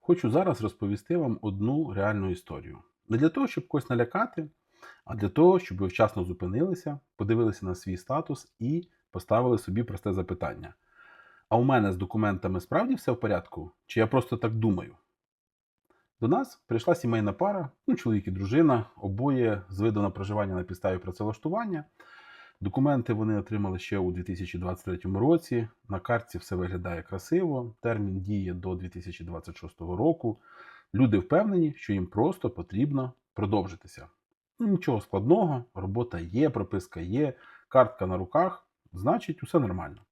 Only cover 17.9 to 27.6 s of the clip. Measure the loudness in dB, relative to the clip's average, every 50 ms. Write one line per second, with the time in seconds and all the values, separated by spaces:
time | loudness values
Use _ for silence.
17.9 | -2 0 2 0 0 0 0 -2 -6 -4 -4 2 4 6 6 6 6 4 0 -4
18.9 | -10 -8 -6 -6 -4 0 0 0 2 2 2 2 0 -2 -6 -10 -4 0 0 2
19.9 | 2 2 0 0 -2 -4 -6 -4 -2 -2 -2 -2 -2 -4 -6 -6 -10 -4 -2 -2
20.9 | -2 -2 -4 -8 -8 -4 -4 -4 -4 -4 -6 -4 -4 -4 -4 -4 -6 -6 -8 _
21.9 | _ _ -20 -20 -20 -20 -20 -20 -20 -20 -20 -20 _ _ -8 -4 0 2 2 4
22.9 | 4 2 0 0 -2 0 0 0 0 0 -2 -2 -2 -2 -2 -2 -2 -6 -6 -4
23.9 | -2 -2 0 -2 -2 -4 -6 -6 -6 -6 -6 -6 -6 -6 -6 -6 -6 -6 -6 -6
24.9 | -6 -6 -4 -4 -2 2 4 4 4 2 2 0 -2 -2 -2 -4 _ _ _ _
25.9 | -8 -8 -2 0 -2 -2 -2 -4 -14 -14 -10 -6 -4 -4 -4 -4 -4 -6 -6 -6
26.9 | -8 -8 -8 -8 -10 -10 -6 0 0 0 2 0 -2 -2